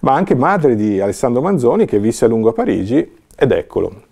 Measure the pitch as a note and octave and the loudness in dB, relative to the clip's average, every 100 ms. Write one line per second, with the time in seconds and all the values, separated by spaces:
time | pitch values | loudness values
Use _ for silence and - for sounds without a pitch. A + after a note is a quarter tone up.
0 | D#3+ C#3 F#3+ C#3+ D3 G3 D3 A2+ G#2+ G2 | 2 0 0 0 2 2 0 0 0 0
1 | G2 - C3 A#2+ E3 F#3+ A#2+ F3+ A3 G#2 | -2 -2 -2 -2 -2 0 0 2 0 0
2 | G#2+ A#2 A#2 A2+ A2 A2+ B3+ F#2 F#2+ B2+ | 0 2 0 2 0 0 -2 -2 -2 -2
3 | - _ _ - C#3 F2 - G2 F2+ G2 | -2 _ _ -2 0 0 -2 -6 -6 -10
4 | _ | _